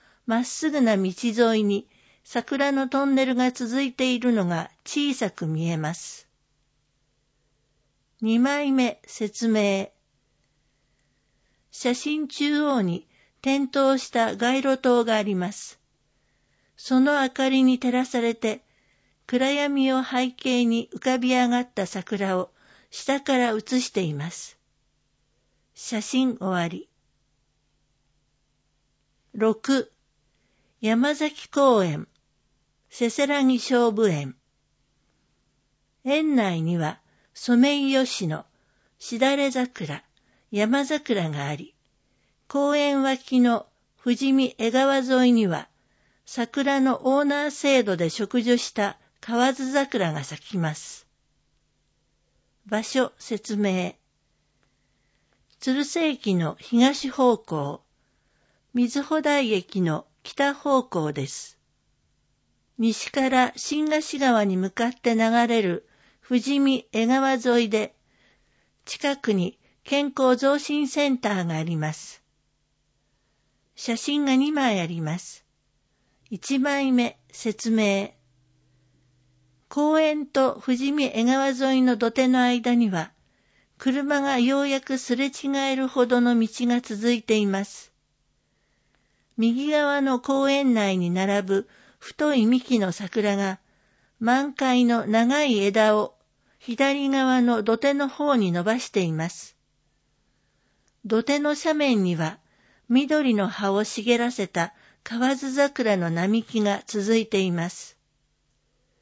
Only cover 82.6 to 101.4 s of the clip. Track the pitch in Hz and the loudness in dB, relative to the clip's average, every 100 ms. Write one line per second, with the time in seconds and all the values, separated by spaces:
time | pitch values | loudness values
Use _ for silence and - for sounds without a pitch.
82.6 | 233 240 226 180 160 _ _ _ _ _ | 2 2 2 0 -6 _ _ _ _ _
83.6 | _ _ - 262 277 294 277 262 240 277 | _ _ -2 -2 0 0 0 2 2 2
84.6 | 277 269 269 262 - 240 277 - 277 277 | 0 -2 -2 -6 -2 -2 -2 -4 -4 -2
85.6 | 269 262 262 262 247 247 240 240 226 - | -2 -2 0 0 2 2 4 2 0 0
86.6 | 240 240 247 208 226 240 - 220 202 196 | 0 0 -2 -4 0 0 0 0 2 -2
87.6 | 202 - - _ _ _ _ _ _ _ | -4 -10 -20 _ _ _ _ _ _ _
88.6 | _ _ _ _ _ _ _ - 226 240 | _ _ _ _ _ _ _ -2 0 0
89.6 | 285 302 294 285 269 247 254 269 277 277 | 0 0 2 0 0 -2 -2 0 2 2
90.6 | 277 226 202 185 175 175 190 202 190 196 | 2 2 2 0 0 0 0 0 0 -2
91.6 | 220 _ _ _ - - 302 277 220 254 | -4 _ _ _ -16 -4 0 2 4 2
92.6 | - 247 190 170 196 - 208 202 196 190 | 2 0 0 -4 -6 -2 0 0 -2 -6
93.6 | _ _ _ _ _ _ 226 254 285 262 | _ _ _ _ _ _ 0 0 0 -2
94.6 | 262 247 240 233 208 220 233 277 302 214 | 0 4 4 2 2 2 2 2 2 2
95.6 | 196 202 214 214 208 - _ _ _ _ | 2 4 4 4 0 -6 _ _ _ _
96.6 | - 233 277 277 277 269 262 254 240 233 | -8 0 0 0 0 2 2 4 4 2
97.6 | 208 226 277 277 277 - 294 262 196 170 | 0 0 2 0 -2 -2 0 2 2 0
98.6 | 175 240 - 214 175 160 165 - - _ | 0 -2 -2 -2 -2 -2 -6 -8 -18 _
99.6 | _ _ _ _ _ _ _ _ _ _ | _ _ _ _ _ _ _ _ _ _
100.6 | _ _ _ _ 208 220 233 285 | _ _ _ _ -2 0 0 0